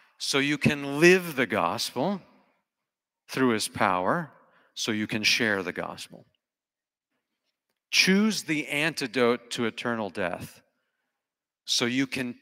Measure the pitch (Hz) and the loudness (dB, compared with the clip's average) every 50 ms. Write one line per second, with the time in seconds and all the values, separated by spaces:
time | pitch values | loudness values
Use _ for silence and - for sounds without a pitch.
0 | _ _ _ _ - - - 139 139 143 147 143 - 156 151 143 143 139 139 147 | _ _ _ _ -6 -2 0 0 0 0 -2 0 0 0 0 0 -4 -6 2 6
1 | 170 175 185 190 175 170 - 127 123 92 110 98 85 85 98 117 - - - 120 | 8 8 8 6 2 -4 -2 -2 -2 0 0 0 0 0 -2 -4 -6 -6 -4 -2
2 | 139 190 208 170 - _ _ _ _ _ _ _ _ _ _ _ _ _ _ _ | -2 -2 -2 -4 -8 _ _ _ _ _ _ _ _ _ _ _ _ _ _ _
3 | _ _ _ _ _ - - 135 131 123 113 104 - - - - 113 101 92 90 | _ _ _ _ _ -8 0 2 4 4 4 2 -2 -4 -2 0 2 2 2 2
4 | 90 104 143 175 160 - - _ _ _ _ _ _ _ _ - - - 110 107 | 0 0 0 -2 -4 -8 -14 _ _ _ _ _ _ _ _ -6 -4 -2 -2 -2
5 | 107 - - 107 104 107 - - 120 110 101 98 87 90 87 90 85 82 85 - | -2 -4 -4 0 2 2 2 2 2 2 0 0 -2 -4 -6 -8 -10 -10 -10 -14
6 | - - - - - _ _ _ _ _ _ _ _ _ _ _ _ _ _ _ | -16 -18 -18 -20 -20 _ _ _ _ _ _ _ _ _ _ _ _ _ _ _
7 | _ _ _ _ _ _ _ _ _ _ _ _ _ _ _ _ _ _ - - | _ _ _ _ _ _ _ _ _ _ _ _ _ _ _ _ _ _ 2 2
8 | - 185 190 202 214 220 196 160 - - 160 147 139 127 147 143 151 165 127 - | 4 4 4 4 4 2 0 -2 -4 -4 -4 -4 -4 -4 -4 -2 -2 -2 -2 -4
9 | 143 123 98 131 120 117 123 120 - - - - 120 110 - - - 123 117 113 | -8 -4 0 2 2 2 2 0 -4 -10 -6 -4 -4 -4 -4 -4 -4 -4 -4 -4
10 | 107 95 - 107 92 85 - - - - - - _ _ _ _ _ _ _ _ | -6 -6 -4 -4 -4 -4 -4 -6 -10 -14 -16 -20 _ _ _ _ _ _ _ _
11 | _ _ _ _ _ _ _ _ _ _ _ _ _ - - - 127 117 123 131 | _ _ _ _ _ _ _ _ _ _ _ _ _ -4 -2 0 0 0 0 -2
12 | 139 131 - 139 127 120 117 - | -2 -2 -4 -8 -8 -8 -10 -8